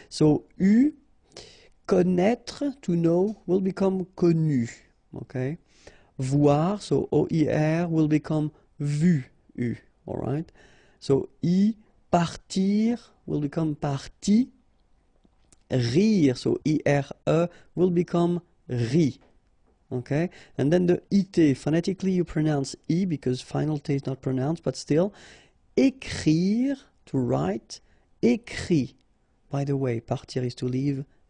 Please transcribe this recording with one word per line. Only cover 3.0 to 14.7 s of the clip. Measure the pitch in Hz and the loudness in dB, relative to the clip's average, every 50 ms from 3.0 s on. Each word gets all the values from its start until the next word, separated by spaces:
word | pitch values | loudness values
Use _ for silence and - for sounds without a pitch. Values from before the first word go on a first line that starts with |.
| 165 165 170 180 190 214 208 - _ | 2 2 2 2 0 -2 -4 -6 _
will | - 175 196 | -2 -2 0
become | 185 190 185 - 196 190 190 185 - - _ | 0 -2 -2 -2 -2 0 -2 -2 -6 -8 _
connu, | - 175 170 165 160 160 156 143 123 117 113 - - - _ _ _ _ _ - 127 127 | 0 2 2 2 2 2 0 0 0 -2 -4 -6 -14 -20 _ _ _ _ _ -16 -14 -14
okay? | - - 127 127 135 165 - _ _ _ _ - - - _ _ _ _ | -10 -8 -6 -6 -6 -8 -10 _ _ _ _ -20 -20 -20 _ _ _ _
Voir, | - 131 131 139 147 147 143 143 147 160 185 208 196 | -10 -6 -2 0 4 4 4 4 4 2 0 -2 -4
so | - - 147 - - - | -4 -2 -2 -2 0 0
O | - 151 - - 165 | 0 0 0 0 0
I | 160 147 - - 156 151 156 160 165 180 | 0 0 0 0 0 0 0 0 -2 -2
R, | 170 | -2
will | 165 160 156 | 0 0 2
become | 151 156 147 - - 156 151 151 151 - _ _ _ _ - | 2 0 0 -2 -2 -4 -4 -4 -4 -8 _ _ _ _ -8
vu, | 147 147 147 147 160 180 170 139 127 - _ _ _ _ - | -6 -4 -2 2 2 4 2 2 0 -6 _ _ _ _ -8
U, | - 123 117 110 - - _ _ _ _ | -6 -6 -6 -6 -8 -12 _ _ _ _
all | - - | -10 -8
right? | - - 123 135 156 175 - - _ - - _ _ _ _ _ _ | -6 -4 -4 -4 -6 -6 -10 -14 _ -20 -20 _ _ _ _ _ _
So, | - - 139 - - - _ _ - | -4 0 0 0 -2 -4 _ _ -2
y, | 170 180 190 202 220 226 - _ _ _ _ _ _ - | 0 2 2 2 2 0 -4 _ _ _ _ _ _ 0
partir, | 175 170 - - - - - - 190 190 196 202 214 220 233 240 - - _ _ _ _ | 0 0 0 -4 -10 -14 -8 -4 -2 0 0 0 0 0 0 -2 -4 -8 _ _ _ _
will | 160 156 147 | -6 -6 -4
become | 147 139 - 165 160 156 147 | -4 -4 -4 -4 -4 -4 -4
parti. | - - 143 139 139 - - - _ - 196 208 233 262 - - _ _ _ | -4 -4 -4 -6 -6 -8 -12 -18 _ 0 2 2 2 2 0 -6 _ _ _